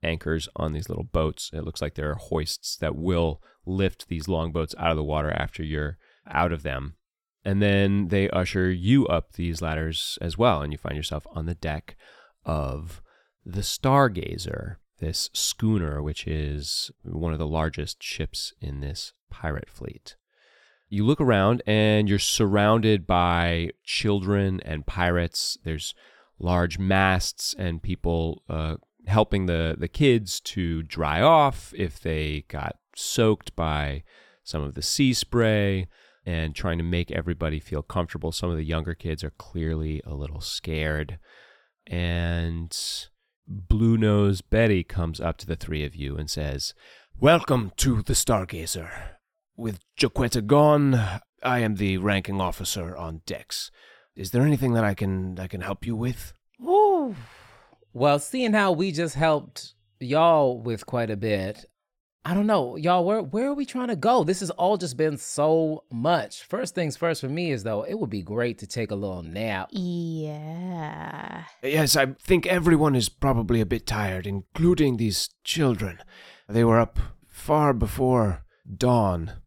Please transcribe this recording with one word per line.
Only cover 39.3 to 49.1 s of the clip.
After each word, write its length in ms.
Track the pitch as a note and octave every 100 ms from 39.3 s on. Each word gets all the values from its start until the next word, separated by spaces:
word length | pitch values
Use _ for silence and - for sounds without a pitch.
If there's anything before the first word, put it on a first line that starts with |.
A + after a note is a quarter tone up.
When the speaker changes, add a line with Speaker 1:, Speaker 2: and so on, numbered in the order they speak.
| - - F2 D#2+ D#2+ D#2 D2+ -
Speaker 1:
a 80 |
little 280 | C#2+ D2 D2+
scared. 800 | - - - D#2 D#2 D2+ D2 F#2+ _ - - _ _ _ -
And 840 | F2 F2 E2+ E2+ E2+ E2 E2 E2+ - - - - _ _ _ -
Blue 500 | G2 F2+ G#2+ A2+ A2+
Nose 440 | G#2+ G#2 G2+ F#2+
Betty 420 | - A2 A2+ G2
comes 360 | E2 - E2 D#2+
up 160 | E2+ D#2+
to 100 | -
the 80 | E2
three 300 | - D#2 D2
of 100 | E2
you 220 | C#2 C#2+
and 120 | D2+
says, 440 | - D2+ C#2 - - - - _ -
"Welcome 540 | C#3+ E3 - C3 G#2 -
to 240 | C3+ A#2
the 120 | -
Stargazer. 800 | B2+ - A2+ F#2 E2 D#2+ F#2 E2+ - -